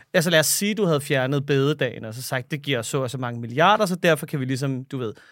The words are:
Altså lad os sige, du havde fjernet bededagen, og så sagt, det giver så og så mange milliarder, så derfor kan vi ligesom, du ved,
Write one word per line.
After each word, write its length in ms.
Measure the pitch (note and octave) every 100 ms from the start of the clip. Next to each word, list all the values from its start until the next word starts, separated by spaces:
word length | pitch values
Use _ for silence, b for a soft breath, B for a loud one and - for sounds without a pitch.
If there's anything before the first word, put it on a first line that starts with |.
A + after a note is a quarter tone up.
| b
Altså 160 | F#3 E3
lad 100 | D#3+
os 60 | D3
sige, 280 | - G3+
du 100 | A3
havde 160 | F#3 D3+
fjernet 460 | C#3+ C#3 C3 C#3+ C#3+
bededagen, 580 | C#3 C#3 D3+ C3 -
og 100 | A2+
så 80 | A2
sagt, 280 | B2 C3 -
det 120 | D3
giver 200 | C#3 B2
så 160 | A2 D3
og 80 | B2+
så 80 | C3
mange 220 | B2 A#2+
milliarder, 460 | A#2 A#2+ F3 G#3 G3+
så 100 | F3+
derfor 300 | F3 D3+ D#3
kan 140 | D3
vi 40 |
ligesom, 400 | B2+ C3 C#3 B2+
du 140 | C3 C3+
ved, 160 | A2+ - b